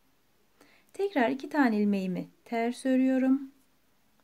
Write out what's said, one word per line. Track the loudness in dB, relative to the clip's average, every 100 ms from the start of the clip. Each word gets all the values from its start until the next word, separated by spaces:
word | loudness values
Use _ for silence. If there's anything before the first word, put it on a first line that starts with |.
| _ _ _ _ _ _ _ _ _
Tekrar | -6 -4 0 0
iki | -2 -4
tane | 0 2 2
ilmeğimi | 2 0 -2 -6 -8 _ -8
ters | -4 -4 -2 0
örüyorum. | 2 2 2 2 0 -2 -18 _ _ _ _ _ _